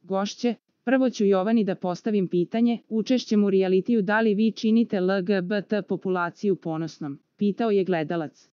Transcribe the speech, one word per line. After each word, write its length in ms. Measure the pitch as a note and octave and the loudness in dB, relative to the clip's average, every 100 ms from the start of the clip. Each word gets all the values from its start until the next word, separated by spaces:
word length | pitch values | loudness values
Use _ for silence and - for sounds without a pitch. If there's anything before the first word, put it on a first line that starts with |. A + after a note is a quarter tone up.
gošće. 540 | F3 F#3+ G3+ - A#3+ A3 _ _ | -4 -4 -4 -2 -4 -4 _ _
"Prvo 260 | - C4 B3+ | 0 2 2
ću 160 | A#3+ | 2
Jovani 380 | G3+ F#3+ G3 A#3 | 2 2 2 0
da 120 | G3 | 0
postavim 520 | F3+ F3+ F3 A#3 G#3 F3+ | -2 -4 -4 -2 -2 0
pitanje, 520 | F3 E3+ A3+ A#3 A3+ _ | -2 -2 0 0 0 _
učešćem 540 | A3 G3+ B3+ - G#3+ | -4 0 -2 2 2
u 60 | G3+ | 4
realitiju, 520 | G3 F#3 F#3+ F#3 A#3 | 2 2 0 2 0
da 180 | F#3 G#3+ | 2 2
li 160 | A3+ | 2
vi 160 | G3+ A3+ | 2 0
činite 460 | - A3 A3+ A3 G3+ | 0 2 2 2 0
L 240 | F#3 G3 | 0 0
G 200 | F#3 G3 | 0 -2
B 200 | F3+ G#3 | 0 -4
T 200 | F#3 G#3 | -2 -4
populaciju 760 | G3 F#3+ F#3+ F#3 E3+ - G3+ | -2 -6 -2 -2 -4 -4 -2
ponosnom?" 640 | F3 E3+ D#3+ D#3+ - D3+ C#3 _ _ | -2 -4 -6 -6 -8 -10 -10 _ _
pitao 340 | G3+ F#3+ A#3 | -2 0 0
je 120 | G3+ | 0
gledalac. 680 | F#3 E3+ D3+ E3+ D3 _ _ | 0 -2 -2 -4 -6 _ _